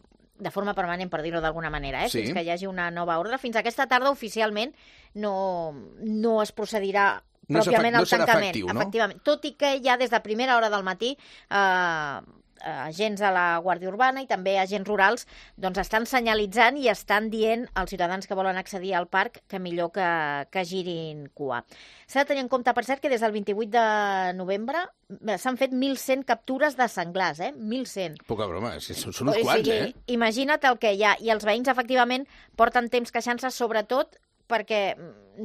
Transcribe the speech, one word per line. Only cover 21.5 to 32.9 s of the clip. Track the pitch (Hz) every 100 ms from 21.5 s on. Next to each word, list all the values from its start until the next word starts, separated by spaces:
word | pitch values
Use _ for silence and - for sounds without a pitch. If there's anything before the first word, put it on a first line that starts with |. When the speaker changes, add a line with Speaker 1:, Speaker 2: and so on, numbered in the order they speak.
| 120 - - - - -
Speaker 1:
S'ha | 269
de | 277
tenir | 277
en | 254
compte, | 262 247 240
per |
cert, | 233 269
que | 302
des | 240
del | 226
vint-i-vuit | 208 202 202 226
de | 233 220 214 202 196 185 180
novembre, | 180 202 226 311 370 - -
eh, | - 202 185
s'han | 254 254
fet | 269
mil | 254 269 269
cent | - 262 269
captures | 233 - 262 302 262
de | 240
senglars, | - 170 185 180 151
eh? | 202 285
Mil | 214 247 247
cent. | 202 175 151 -
Speaker 2:
Poca | 107 104
broma, | 85 117 78
és, | -
són, | - - -
són | 127
uns | 220
Speaker 1:
O | 226
Speaker 2:
quants, | 160
Speaker 1:
sigui, | 220 220 202
Speaker 2:
eh? | - -
Speaker 1:
imagina't | 240 226 226 277 302 277
el | 247
que | 226
hi | 202
ha. | 208 -
I | 226
els | 220 208
veïns, | 220 254
efectivament, | 254 240 254 240 254 277 - - -
porten | 226 247 233